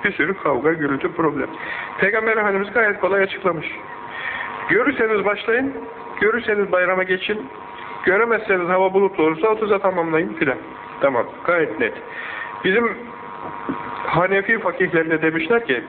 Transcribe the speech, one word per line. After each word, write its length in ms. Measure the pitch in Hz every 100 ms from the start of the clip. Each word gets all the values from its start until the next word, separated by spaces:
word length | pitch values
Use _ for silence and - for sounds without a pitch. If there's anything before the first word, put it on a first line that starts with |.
Bir 80 | 208
sürü 220 | 185 151
kavga, 380 | 196 165 127 143
gürültü, 400 | 165 143 139 180
problem. 360 | - 160 139 123 - - - - -
Peygamber 380 | 190 220 220 220
Efendimiz 360 | 208 196 202
gayet 280 | 240 220 202
kolay 220 | 180 196
açıklamış. 440 | 190 - 185 165 - - - - - - - - - - -
Görürseniz 560 | 185 262 277 226 214
başlayın, 500 | 196 202 - 233 269 - - - - -
görürseniz 520 | 208 233 233 208 196
bayrama 300 | 180 180 185
geçin, 440 | 185 185 - 214 - - - - - -
göremezseniz 640 | - 190 233 220 214 190 175
hava 260 | 185 190
bulutlu 300 | 190 196 190
olursa 240 | 160 160 220
otuza 300 | 220 214 202
tamamlayın 560 | 196 180 165 160 190
filan. 240 | 208 151 123 - - - -
Tamam, 260 | 113 117 107 -
gayet 360 | - 175 156 110
net. 120 | 113 - - - - - - -
Bizim 340 | 135 196 233 190 240 - - - - 101 104 107 - - -
Hanefi 520 | 156 180 196 196 226
fakihlerine 640 | 185 - 180 165 160 160
demişler 440 | 160 160 160 233 233
ki 160 | 123